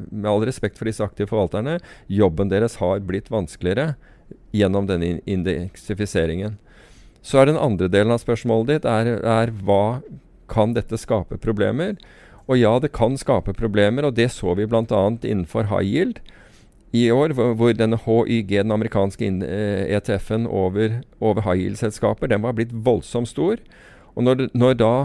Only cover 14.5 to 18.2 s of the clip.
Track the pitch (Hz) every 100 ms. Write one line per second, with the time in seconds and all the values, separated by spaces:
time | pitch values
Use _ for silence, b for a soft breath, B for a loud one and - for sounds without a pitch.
14.5 | 90 107 117 113 101 98 117 113 107 85
15.5 | 110 104 95 98 131 247 - b b b
16.5 | b b _ - 117 117 123 156 131 120
17.5 | 113 120 110 110 113 - 113